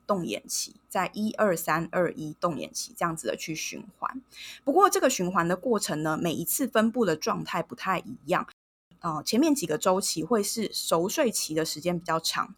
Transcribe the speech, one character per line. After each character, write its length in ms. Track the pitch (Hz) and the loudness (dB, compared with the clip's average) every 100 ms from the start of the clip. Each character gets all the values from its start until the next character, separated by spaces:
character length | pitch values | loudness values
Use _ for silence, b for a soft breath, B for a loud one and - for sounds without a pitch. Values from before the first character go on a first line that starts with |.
| - | -2
动 200 | 196 165 | -2 -2
眼 200 | 101 - | -6 -6
期， 280 | - - - _ | -6 -6 -12 _
在 220 | 196 175 | -2 -2
一、 180 | 202 214 | -2 -4
二、 220 | - 208 165 | 2 2 2
三、 320 | - 160 165 | 0 0 0
二、 200 | 180 170 | 0 0
一 200 | - 151 - | -2 -8 -2
动 180 | 175 135 | -2 -2
眼 140 | 73 | -6
期 180 | - - - | -8 -10 -4
这 80 | 170 | -4
样 100 | 165 | -2
子 120 | 113 | -4
的 100 | - | -4
去 180 | - 156 | -6 -6
循 300 | - - - - | -6 -10 -14 -10
环。 220 | - 262 - B B B | -8 -8 -14 B B B
不 100 | - | 2
过 160 | 330 392 | 6 6
这 100 | 381 | 6
个 120 | 269 | 2
循 200 | - 180 | 2 0
环 160 | 185 170 | 2 2
的 80 | 185 | 0
过 240 | 262 202 | 2 0
程 220 | - 151 | 0 -2
呢， 160 | 156 156 | -2 0
每 140 | 170 | 0
一 100 | 139 | -2
次 240 | 165 - 262 | -2 -2 2
分 240 | 226 220 | 2 2
布 140 | 254 196 | 2 2
的 100 | 156 | 2
状 280 | 226 185 | -2 -4
态 180 | 156 175 | -4 -6
不 140 | - 120 | -6 -6
太 240 | 190 180 | -4 -4
一 180 | - 123 139 | -4 -12 -2
样。 220 | 175 - - _ _ _ _ | -2 -2 -12 _ _ _ _
呃， 240 | 170 151 - | -6 -4 0
前 140 | 226 | 4
面 160 | 320 277 | 4 2
几 100 | 160 | 0
个 140 | 151 | 0
周 200 | 190 190 | 2 2
期 240 | - 160 | 0 -4
会 200 | 156 226 | 0 2
是 260 | 202 226 208 | 2 -2 -4
熟 380 | - - 165 180 | -4 0 2 2
睡 220 | 320 247 | 2 2
期 240 | - - 156 | 0 -2 -2
的 100 | 156 | -2
时 160 | 151 | -2
间 160 | 175 175 | -2 -2
比 80 | 170 | -2
较 140 | 160 | -2
长， 340 | - - - | 0 -2 -4